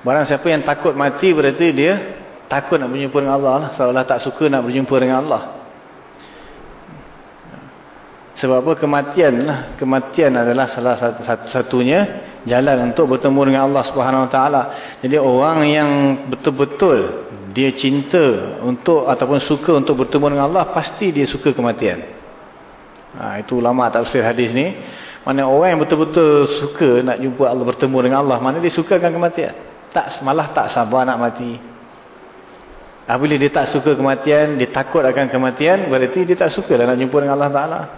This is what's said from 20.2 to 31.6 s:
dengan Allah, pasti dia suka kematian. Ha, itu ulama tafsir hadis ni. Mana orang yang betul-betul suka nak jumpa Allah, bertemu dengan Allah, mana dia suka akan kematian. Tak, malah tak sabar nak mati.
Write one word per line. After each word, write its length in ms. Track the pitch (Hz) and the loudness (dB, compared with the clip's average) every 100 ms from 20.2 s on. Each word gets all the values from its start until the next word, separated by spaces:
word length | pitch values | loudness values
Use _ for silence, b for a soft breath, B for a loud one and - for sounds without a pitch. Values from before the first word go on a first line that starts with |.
| 143 143 | 0 0
dengan 100 | 143 | 0
Allah, 180 | 180 170 - | 0 -2 -4
pasti 340 | - - 202 | -6 -4 -2
dia 140 | 147 | 0
suka 320 | 135 - - 127 | -2 0 -2 0
kematian. 480 | 120 113 107 87 - - - - - - - - - - - - | -2 0 -2 -4 -10 -18 -20 -20 -20 -20 -20 -20 -20 -20 -20 -12
Ha, 240 | 107 101 | -10 -10
itu 160 | 104 123 | -4 0
ulama 320 | 120 127 120 | 0 2 2
tafsir 320 | 117 120 135 | 0 0 0
hadis 320 | 113 117 120 | 0 0 0
ni. 240 | 117 160 196 B B B B - | 0 -2 -6 B B B B -4
Mana 240 | 135 135 | -2 2
orang 260 | 139 180 165 | 4 4 2
yang 60 | |
betul-betul 640 | 151 156 156 165 156 147 143 - | 0 0 2 4 6 6 4 0
suka 400 | 143 - 156 120 | -6 0 4 4
nak 160 | 127 110 | 2 -2
jumpa 320 | 131 123 131 | -4 0 0
Allah, 160 | 127 123 | 0 -2
bertemu 300 | - 135 131 | -2 0 2
dengan 180 | 123 135 | 2 2
Allah, 160 | 143 123 | 2 0
mana 240 | 127 151 | 0 -2
dia 80 | 170 | -2
suka 320 | 165 160 185 | -2 0 2
akan 100 | 170 | 2
kematian. 460 | 165 170 170 156 - - - - | 0 -2 -2 -6 -8 -18 -20 -6
Tak, 300 | 175 - - | -4 -4 -6
malah 320 | 135 147 151 | -2 -2 0
tak 160 | - 107 | -2 -2
sabar 320 | - 113 127 131 | -2 0 0 0
nak 80 | 120 | 0
mati. 400 | 120 117 123 117 | -2 -4 -10 -10